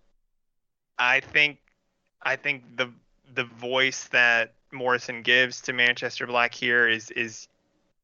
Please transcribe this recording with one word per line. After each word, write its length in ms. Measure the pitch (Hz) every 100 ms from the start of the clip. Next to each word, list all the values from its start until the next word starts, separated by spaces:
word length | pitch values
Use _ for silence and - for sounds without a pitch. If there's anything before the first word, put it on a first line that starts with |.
| _ _ _ _ _ _ _ _ _ -
I 220 | 123 131
think, 380 | - 147 147 135 _ _ _ _ _ _
I 140 | 127 135
think 280 | 143 131 120 120
the, 140 | 123 117 _ _ 135
the 100 | 127
voice 600 | 117 117 123 131 131 - -
that 420 | 120 120 117 113 _ _
Morrison 500 | 135 123 123 131 117
gives 380 | 117 123 123 -
to 100 | -
Manchester 540 | 123 120 123 123 - 123
Black 280 | 120 120
here 340 | - 123 120 117
is, 220 | 113 -
is, 380 | 120 113 - - _ _ _ _ _